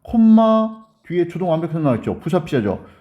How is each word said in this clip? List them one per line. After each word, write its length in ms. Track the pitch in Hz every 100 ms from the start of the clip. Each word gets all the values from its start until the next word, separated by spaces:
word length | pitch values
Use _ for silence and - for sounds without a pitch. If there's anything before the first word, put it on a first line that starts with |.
콤마 840 | - 226 220 220 220 220 220 220 - _ -
뒤에 220 | 175 170
주동 220 | 170 180
완벽해서 300 | 160 165 165
나왔죠. 400 | 151 117 - 87
부사 240 | - 180
피자죠. 400 | 170 135 104 87 - _